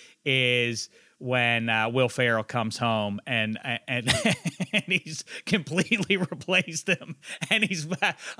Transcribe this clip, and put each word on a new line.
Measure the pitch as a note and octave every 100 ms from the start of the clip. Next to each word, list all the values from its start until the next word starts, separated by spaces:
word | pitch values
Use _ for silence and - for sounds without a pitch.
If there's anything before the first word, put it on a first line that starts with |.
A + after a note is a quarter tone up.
| - _
is | C#3+ C3 B2 B2 A#2+ A2+ - - _ -
when, | B2+ B2+ A#2+ A#2 A2+
uh, | A2 A2
Will | B2+ B2
Ferrell | - B2 A2+ -
comes | A#2+ A2+ -
home | A#2 A2 G#2 G2+ -
and, | A#2 A2 A2 C3 A#2 -
and, | B2 A#2 D#5+ A#3 -
<laughs> | D#3 - F3
and | G#3+ -
he's | F#3 - D#3 - - -
completely | G#3 - F3 - A3+ F3 G3
<laughs> | F3+
replaced | - - F#3 F3+ D#3+ -
him. | F3 - - - - -
And | A3 G#3+
he's | F3 D3+ F3+
a, | F#3+ - -